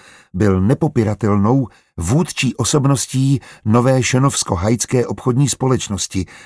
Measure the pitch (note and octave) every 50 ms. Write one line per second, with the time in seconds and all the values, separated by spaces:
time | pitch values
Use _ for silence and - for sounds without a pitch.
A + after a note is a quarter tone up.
0 | - - - - - _ - F#2 G#2+ G2+ F#2+ F#2 F#2 G#2 C#3 - E3+ D3 - B2
1 | A2 G2+ G#2 F#2+ - G#2 G2+ G#2 G2 A2 B2+ C3+ C3 - - _ _ _ _ -
2 | E2 E2 A2+ D#3 F3+ - - - C#3 C#3 - - A#2+ - - D3+ B2+ C#3 C#3 B2+
3 | - - - C3 C3+ C3+ C#3 B2 - - - - - G#2+ G#2+ B2 A#2+ C3 C3 C3
4 | A#2 - - B2+ C3+ C#3 C3+ - - - - E2+ F2+ G#2+ A#2+ A#2+ - - - B2+
5 | A#2 - A#2+ - - C3 B2 B2 C#3+ A#2+ - - C#3 C3 D3+ F3 - - G#2 F#2
6 | - - - F#2+ F2 - - - -